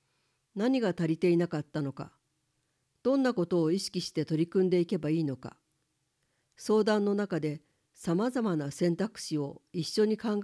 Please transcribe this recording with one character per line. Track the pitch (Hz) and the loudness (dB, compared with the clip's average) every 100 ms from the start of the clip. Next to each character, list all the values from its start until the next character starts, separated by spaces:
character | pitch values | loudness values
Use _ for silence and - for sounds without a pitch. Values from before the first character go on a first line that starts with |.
| _ _ _ _ _ | _ _ _ _ _
何 | 196 233 262 | -4 0 2
が | 214 175 | 0 0
足 | 165 | -2
り | 160 | 0
て | 180 | 2
い | 170 | 2
な | 170 | 2
か | 160 | -4
っ | |
た | - 151 | -6 -6
の | 139 | -6
か、 | - - _ _ _ _ _ _ _ _ _ | -8 -14 _ _ _ _ _ _ _ _ _
ど | 240 277 | 0 2
ん | |
な | 254 | 2
こ | 240 175 | 0 2
と | 180 | 2
を | 160 | 2
意 | 190 | 0
識 | - 180 | -2 -6
し | - | -4
て | - | -4
取 | 151 156 | 0 0
り | 170 | 0
組 | 190 185 | 2 2
ん | |
で | 175 | 2
い | 175 | 0
け | 180 | -2
ば | 151 | 0
い | 160 | 0
い | |
の | 151 127 | -2 -4
か、 | 131 - _ _ _ _ _ _ _ _ _ - | -12 -20 _ _ _ _ _ _ _ _ _ -8
相 | - 220 | 2 2
談 | 208 214 | 4 2
の | 202 202 | 2 0
中 | 202 165 | -2 -2
で | 151 151 _ _ _ | -4 -6 _ _ _
さ | - - | -8 -2
ま | 170 240 | 0 0
ざ | 254 | 0
ま | 220 160 | 0 -2
な | 143 | -4
選 | - 175 170 | 0 0 0
択 | 220 - | -4 -6
肢 | - 156 | -6 -6
を | 139 - _ | -6 -10 _
一 | - | -8
緒 | 151 - | -4 0
に | 214 214 | 0 0
考 | 226 208 | -4 -2